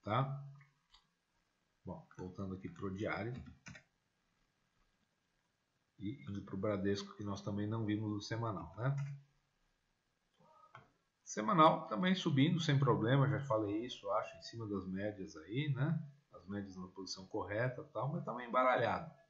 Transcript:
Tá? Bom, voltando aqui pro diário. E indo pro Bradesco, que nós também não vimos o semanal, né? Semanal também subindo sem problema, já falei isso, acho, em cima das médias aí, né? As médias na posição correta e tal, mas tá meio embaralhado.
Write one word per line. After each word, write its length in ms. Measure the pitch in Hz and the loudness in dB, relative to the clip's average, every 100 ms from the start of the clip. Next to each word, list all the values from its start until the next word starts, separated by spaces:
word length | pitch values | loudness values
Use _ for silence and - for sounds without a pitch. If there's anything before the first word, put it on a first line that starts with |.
Tá? 420 | 101 113 139 139 - - - _ _ - _ _ _ _ _ _ _ _ 95 | 2 2 2 -2 -10 -16 -20 _ _ -20 _ _ _ _ _ _ _ _ -12
Bom, 200 | 85 - - | -12 -14 -12
voltando 380 | 92 - 95 92 | -10 -6 -6 -6
aqui 120 | 87 | -8
pro 260 | - 98 | -6 -6
diário. 400 | 95 101 80 110 131 - - - - _ _ _ _ _ _ _ _ _ _ _ _ _ _ _ _ _ _ _ _ _ _ | -2 -2 -2 -4 -6 -10 -16 -18 -18 _ _ _ _ _ _ _ _ _ _ _ _ _ _ _ _ _ _ _ _ _ _
E 200 | 101 139 | -8 -8
indo 180 | - 101 | -8 -10
pro 160 | - 95 | -8 -2
Bradesco, 580 | 107 101 98 101 - - | 0 2 2 0 -2 -8
que 80 | |
nós 200 | 101 98 | -6 -4
também 240 | - 101 104 | -4 -2 -2
não 180 | 113 107 | 0 0
vimos 260 | 104 107 | 0 0
o 80 | 104 | -2
semanal, 560 | - 113 113 95 80 - | -4 -2 -2 -2 -8 -2
né? 200 | 127 139 - - _ _ _ _ _ _ _ _ _ _ _ _ - - - - - _ _ _ | -2 0 -4 -8 _ _ _ _ _ _ _ _ _ _ _ _ -20 -20 -20 -20 -20 _ _ _
Semanal 640 | - - 214 190 160 160 - | -10 -4 2 8 8 8 -2
também 280 | - 185 190 | 0 2 4
subindo 440 | 170 135 151 175 | 4 6 6 6
sem 200 | - 139 | 4 4
problema, 500 | 131 104 110 139 123 | 6 4 6 6 6
já 100 | 104 | 2
falei 440 | - 110 104 107 123 | 2 2 2 -2 -4
isso, 240 | - 98 | -6 -2
acho, 260 | 107 - - | 0 -2 -10
em 60 | |
cima 260 | - 113 110 | -12 -8 -4
das 200 | 101 90 | -4 -2
médias 480 | 92 104 98 85 82 | -2 -4 -4 -10 -12
aí, 360 | 82 120 151 | -6 -2 -2
né? 320 | 127 151 165 - - _ | 0 0 0 -4 -16 _
As 100 | - 90 | -20 -8
médias 280 | 101 98 92 | -6 -6 -10
na 120 | 92 | -12
posição 400 | 98 92 - 95 | -10 -10 -10 -6
correta 540 | 107 95 104 123 127 | -6 -2 0 0 -2
e 120 | - | -8
tal, 180 | 107 131 | -4 -2
mas 140 | 165 - | -2 -4
tá 80 | |
meio 160 | 117 120 | -8 0
embaralhado. 640 | 127 131 123 113 107 - - | 2 4 4 2 0 -6 -16